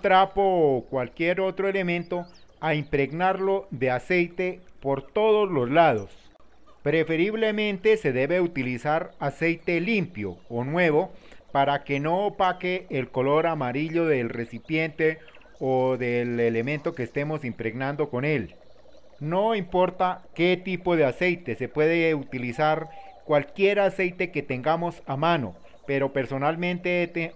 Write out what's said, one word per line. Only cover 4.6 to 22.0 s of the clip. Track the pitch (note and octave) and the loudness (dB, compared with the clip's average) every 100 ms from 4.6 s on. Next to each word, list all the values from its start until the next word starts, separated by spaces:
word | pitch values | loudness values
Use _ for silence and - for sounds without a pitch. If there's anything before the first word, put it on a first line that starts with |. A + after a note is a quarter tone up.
| - - | -14 -8
por | C3+ C#3 | -4 -4
todos | - G#3+ A3 G#3+ G3+ | -2 0 4 4 2
los | D#3 A#2+ | 0 2
lados. | D3+ D#3+ A2+ G2 - - - - - - - | 4 6 4 -2 -16 -20 -20 -20 -20 -20 -8
Preferiblemente | C#3+ D#3+ D#3+ D#3+ F#3+ A3 A3 G#3+ G#3 F#3+ A3 A3 | -2 0 0 0 0 0 0 0 -2 0 2 2
se | D#3 | 2
debe | B2+ C#3 F3+ | 0 2 2
utilizar | F3 C#3 B2+ B2 D3 D#3+ - - | 0 -2 -4 -4 0 -2 -2 -6
aceite | D3 - E3 E3 - E3+ | -6 -2 -2 -2 -2 -2
limpio | F3+ A3 E3+ G#2+ G2 F2+ - | 0 0 -2 -6 -8 -8 -8
o | A#2 | -6
nuevo | B2+ E3 F3 D3+ F#3 - - - - | -2 0 2 2 0 -6 -20 -20 -4
para | C#3 C#3 C#3 | 0 2 0
que | - C#3 | -2 -4
no | D3+ F3+ G3+ | -2 0 -2
opaque | G3 F#3 F3+ F3+ F#3 - | 0 -2 -2 -4 -6 -4
el | C3+ A#2+ | -6 -4
color | C3 C3+ D3+ E3 | -2 2 2 2
amarillo | D#3 B2 C3 D#3+ E3 E3 | 0 -2 -2 -2 0 2
del | C3+ A#2 | 2 0
recipiente | A#2 A#2 A2+ - D#3+ D#3+ D3+ D#3+ D#3 - - - - | -4 -8 -10 -4 -2 -2 0 0 0 -8 -20 -20 -6
o | C3+ C3 C3 B2+ | 0 2 2 0
del | B2 A#2+ A#2+ A#2+ | 0 0 0 0
elemento | A#2 A2+ A#2+ D3+ E3+ | 0 0 -2 -2 -4
que | E3 | -4
estemos | A#2 C#3+ D3 D#3 | -6 -4 -4 -4
impregnando | B2+ - A2 A#2 C3+ D3 D3 | -6 -6 -6 -4 -4 -2 -4
con | B2 | -2
él. | C#3+ C#3+ - - - - - - - - | 0 0 -2 -10 -20 -20 -20 -20 -20 -12
No | D3 F3+ G#3+ | -4 0 0
importa | A3 F3+ F3+ F3+ F3+ F#3 - - | 0 0 2 2 2 0 -2 -8
qué | - F3 F3+ | 0 2 2
tipo | F#3+ F3+ F3+ E3 | 0 -4 0 4
de | |
aceite, | C#3 - F3+ E3+ - A2 | 4 2 0 -2 -4 -6
se | B2 | -4
puede | D3+ D#3 E3+ | 2 2 4